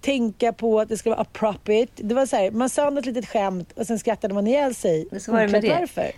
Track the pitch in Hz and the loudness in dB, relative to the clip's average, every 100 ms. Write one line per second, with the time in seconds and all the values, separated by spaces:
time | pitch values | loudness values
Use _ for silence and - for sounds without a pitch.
0 | - 277 233 190 233 220 226 214 214 220 | 0 0 0 0 -2 0 0 2 2 -2
1 | - 220 214 - 220 196 - 214 247 - | 0 0 -2 -2 -2 -2 0 2 2 -4
2 | 214 240 269 247 190 214 254 - 294 285 | -2 0 2 2 0 0 -2 2 0 0
3 | 240 240 202 226 196 185 170 - 226 226 | -2 -4 -2 -2 0 -2 -10 -8 -4 -2
4 | - 208 214 202 202 269 277 233 208 160 | -2 -2 -2 -2 2 2 2 0 0 0
5 | 160 196 - 226 214 202 220 330 349 - | -2 -10 0 2 4 2 2 0 0 -4
6 | - | -6